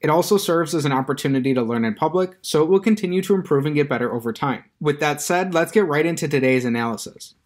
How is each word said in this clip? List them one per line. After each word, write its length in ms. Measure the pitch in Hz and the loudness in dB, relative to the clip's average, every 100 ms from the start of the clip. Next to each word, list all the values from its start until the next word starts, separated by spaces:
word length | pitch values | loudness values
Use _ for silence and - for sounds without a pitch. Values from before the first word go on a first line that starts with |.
It 80 | 151 | 2
also 300 | 165 175 202 | 2 4 0
serves 360 | 196 165 156 | 2 0 0
as 120 | 165 139 | 0 0
an 60 | |
opportunity 600 | 135 131 135 143 135 131 | 0 -2 -2 0 0 2
to 80 | 123 | 0
learn 240 | 113 117 | 0 0
in 100 | 113 | -2
public, 440 | 107 156 180 180 - | 0 0 0 -2 -6
so 220 | - 151 | -2 0
it 80 | 160 | 2
will 100 | 190 | 2
continue 400 | 220 214 180 185 | 2 0 0 -2
to 140 | 185 | 0
improve 320 | 190 185 143 151 | 0 2 0 0
and 80 | |
get 160 | 147 147 | 0 0
better 200 | 123 120 | 0 -2
over 220 | 120 117 | -4 -6
time. 320 | 110 143 117 - - | -4 -4 -4 -10 -6
With 200 | 151 147 | -2 0
that 200 | 151 147 | -2 -2
said, 320 | - 180 185 | -2 -2 0
let's 200 | 165 165 | 0 2
get 140 | 220 180 | 2 2
right 200 | 147 165 | 2 0
into 200 | 160 156 | 0 -2
today's 380 | 143 131 127 | 2 2 2
analysis. 720 | 120 117 117 110 - - - _ | 0 -2 -2 -6 -10 -16 -20 _